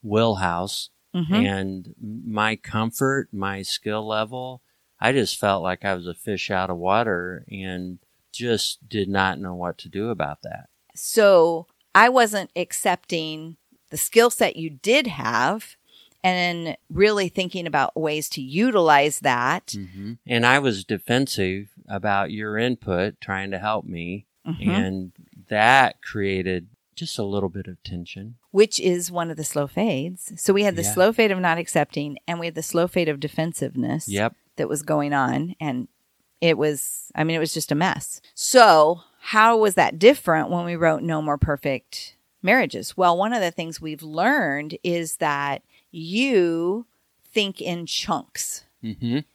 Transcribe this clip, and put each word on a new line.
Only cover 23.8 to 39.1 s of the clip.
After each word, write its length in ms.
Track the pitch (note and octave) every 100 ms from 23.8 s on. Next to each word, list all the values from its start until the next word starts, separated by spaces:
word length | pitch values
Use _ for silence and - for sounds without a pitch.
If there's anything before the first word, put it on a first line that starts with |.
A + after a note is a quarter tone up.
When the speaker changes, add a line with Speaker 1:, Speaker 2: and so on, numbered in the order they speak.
| -
Speaker 1:
me. 400 | E2+ E2+ G2 _ _ -
Speaker 2:
Mm-hmm. 240 | E3+ -
Speaker 1:
And 420 | F#3+ F#2+ F#2+ F#2 _ _ - -
that 540 | G#2+ A2 C3+ B2+ -
created 680 | - G#2+ G2 F#2+ F#2 F#2 F2+ _ _
just 220 | - E3+ -
a 60 |
little 240 | G2+ G2+ G2
bit 200 | F#2+ F#2+
of 120 | F2+
tension. 500 | - F2+ F2 - G#2+ A#2+ _
Speaker 2:
Which 300 | F#3+ G#3+ -
is 280 | F#3 F3 E3+
one 220 | F3 E3
of 60 | D#3
the 80 |
slow 240 | D3+ D3 C#3+
fades. 640 | - A3 C3+ D#3+ F3+ -
So 180 | - -
we 120 | G3
had 100 | G#3
the 80 | E3+
Speaker 1:
Yeah. 80 | G3
Speaker 2:
slow 180 | F3 F#3+
fade 180 | A#3 A3
of 80 | F#3
not 180 | F3+ E3
accepting, 640 | E3+ E3 D3 - D3 C#3 -
and 140 | E3+
we 60 | E3+
had 100 | D#3+
the 60 |
slow 260 | D#3+ E3+ F3
fade 200 | F#3 E3
of 120 | C#3+
defensiveness 880 | D3 - E3 - C3 C3 B2 D3 -
Speaker 1:
Yep. 260 | G2+ A#2 _ _ -
Speaker 2:
that 120 | -
was 140 | C#3+
going 300 | D3+ D3+ C#3+
on. 420 | C#3+ B2+ C3+ E3 F#3
And 260 | D#3 B2 B2 _ _ _ _ _
it 180 | E3+ D3
was, 540 | D3+ C#3+ - - -
I 80 | -
mean, 140 | D#3 E3
it 20 |
was 160 | D#3
just 160 | E3 -
a 60 | D3
mess. 440 | F3+ C#3 - - _
So 680 | - - B3+ A3+ E3+ D3+ E3+ _